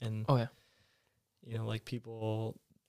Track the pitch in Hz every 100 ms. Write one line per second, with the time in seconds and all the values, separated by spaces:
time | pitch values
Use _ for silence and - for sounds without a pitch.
0 | 117 110 107 131 113 - _ _ _ _
1 | _ _ _ _ - 113 110 110 - 120
2 | 113 113 110 110 110 - _ _